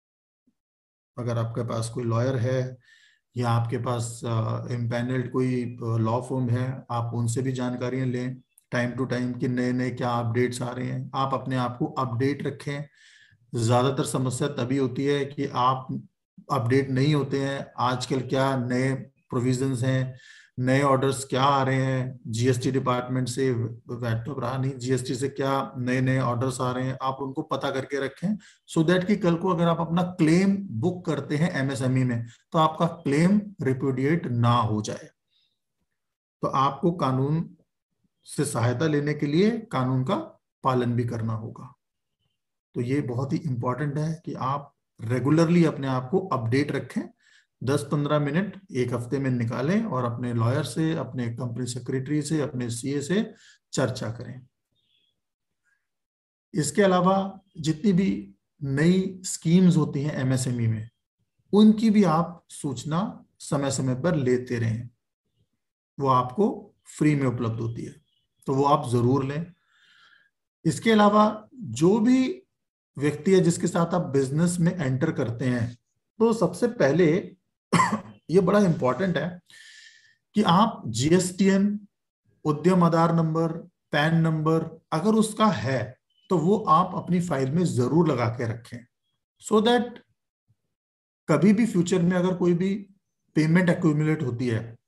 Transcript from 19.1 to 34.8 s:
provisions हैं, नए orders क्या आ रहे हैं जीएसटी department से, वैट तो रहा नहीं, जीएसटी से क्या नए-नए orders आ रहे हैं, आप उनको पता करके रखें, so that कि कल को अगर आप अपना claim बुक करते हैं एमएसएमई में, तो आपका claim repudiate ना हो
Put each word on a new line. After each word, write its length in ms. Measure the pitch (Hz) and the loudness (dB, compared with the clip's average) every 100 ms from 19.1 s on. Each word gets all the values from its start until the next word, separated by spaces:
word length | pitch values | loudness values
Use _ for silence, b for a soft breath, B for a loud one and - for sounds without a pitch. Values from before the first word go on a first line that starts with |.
| _ - | _ -8
provisions 540 | 127 123 123 135 120 | -2 0 0 -2 -2
हैं, 360 | 131 131 131 B B B B - | 0 0 -2 B B B B -4
नए 220 | 127 135 | 2 4
orders 440 | 143 131 135 131 - | 4 2 2 -2 -2
क्या 180 | 127 | 2
आ 200 | 139 139 | 2 4
रहे 200 | 131 131 | 2 0
हैं 360 | 131 131 127 - - | 0 -2 -4 -8 -8
जीएसटी 440 | 110 127 123 143 | 0 2 2 0
department 580 | 131 131 123 123 127 120 | 0 0 -2 -2 -4 -4
से, 220 | 135 131 | -2 0
वैट 720 | 117 113 - - 120 120 113 151 | 0 -4 -8 -12 -8 -4 -4 -4
तो 140 | 135 | -6
रहा 180 | 123 135 | -6 -4
नहीं, 200 | 131 120 | -4 -4
जीएसटी 380 | 123 127 123 127 | -2 -2 -2 -4
से 140 | 139 | -4
क्या 440 | - 135 135 - 127 | -2 -2 0 -2 -6
नए-नए 420 | 123 131 131 131 | -2 0 2 0
orders 420 | 123 120 131 131 | 0 0 -2 -2
आ 100 | 127 | -2
रहे 160 | 127 131 | -2 -4
हैं, 100 | 127 | -4
आप 160 | 131 135 | -6 -4
उनको 200 | 135 143 | -6 -8
पता 300 | - 131 139 | -6 -4 -4
करके 340 | 135 127 139 135 | -4 -4 -4 -6
रखें, 320 | - 190 214 B B - 165 | -4 -4 -4 B B -4 0
so 80 | 160 | 2
that 200 | 180 180 | 2 2
कि 100 | 202 | 2
कल 200 | 175 165 | 2 2
को 140 | 185 | 0
अगर 180 | 170 170 | 2 2
आप 120 | 165 | 0
अपना 240 | 160 175 | 0 -2
claim 540 | 180 - 156 175 196 196 | -2 2 4 4 4 2
बुक 480 | - 110 175 180 170 | -2 -2 -2 -2 -4
करते 320 | 135 131 147 | -4 -2 0
हैं 140 | 175 | 0
एमएसएमई 520 | 143 135 127 127 131 | 0 -2 -2 0 2
में, 220 | 127 117 117 B B | 0 -2 -6 B B
तो 80 | 165 | 2
आपका 260 | - - 175 | 2 2 -2
claim 560 | - 135 143 175 208 - - | -2 0 2 4 4 0 -4
repudiate 680 | 131 127 139 127 139 165 151 | -2 0 -2 0 0 0 -2
ना 260 | 120 120 | 2 4
हो 280 | 120 110 107 | 4 2 -2